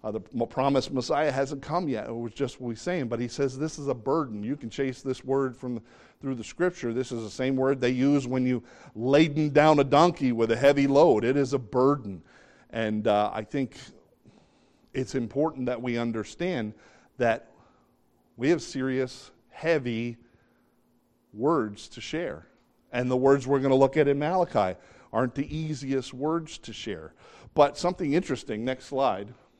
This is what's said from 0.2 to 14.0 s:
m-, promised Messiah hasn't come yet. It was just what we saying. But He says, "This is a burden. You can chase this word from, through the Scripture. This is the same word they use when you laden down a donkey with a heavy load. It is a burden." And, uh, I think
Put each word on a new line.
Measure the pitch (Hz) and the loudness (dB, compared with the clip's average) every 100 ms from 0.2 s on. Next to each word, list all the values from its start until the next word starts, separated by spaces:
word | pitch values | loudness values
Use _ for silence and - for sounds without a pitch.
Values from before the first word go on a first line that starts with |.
| 95 120 | -8 -6
m-, | 117 | -4
promised | - 139 139 - | 0 2 0 0
Messiah | 135 120 147 156 | -6 -2 0 0
hasn't | 131 135 151 | 0 -4 -6
come | - 165 165 | -6 -4 -2
yet. | 113 117 | -4 -6
It | |
was | 117 117 | -8 -10
just | - 127 - | -6 -6 -6
what | 123 | -10
we | |
saying. | 110 - 180 123 | -8 -4 -4 -4
But | 117 | -4
He | 120 | -4
says, | - 139 127 | -2 -4 -2
"This | 156 - | -8 -6
is | 139 | -6
a | |
burden. | 120 110 160 139 107 | -4 -2 -2 -2 -6
You | 107 | -8
can | 143 117 | -8 -8
chase | - 135 123 | -4 -4 -4
this | 135 127 | -8 -8
word | 131 135 131 | -2 -2 -2
from, | 120 127 117 - - - _ | -6 -8 -10 -12 -20 -20 _
through | 139 | -8
the | 127 | -8
Scripture. | 107 - 175 175 120 | -10 -2 -2 -2 -4
This | 117 127 | -4 -4
is | 117 | -8
the | 110 | -8
same | - 131 | -4 -2
word | 135 131 139 | 2 0 2
they | 127 | 0
use | 127 139 143 123 | 2 4 2 0
when | 127 | -2
you | 127 123 - - - | 0 -2 -6 -20 -18
laden | 107 120 143 165 143 151 | -4 4 6 4 2 4
down | 143 156 151 | 6 8 6
a | |
donkey | 135 143 175 165 131 | 6 6 6 4 0
with | 117 113 | 2 2
a | |
heavy | 113 139 143 | 6 6 6
load. | 139 139 165 110 | 4 6 6 6
It | 113 139 | 2 0
is | 131 | 0
a | 135 | -2
burden." | 107 123 131 143 101 90 - - - _ _ | -2 2 4 2 -4 -12 -16 -20 -20 _ _
And, | 113 110 107 110 | -4 -2 0 2
uh, | 104 104 | 2 2
I | 110 | -4
think | 107 143 131 - - - | -6 -4 -4 -8 -20 -20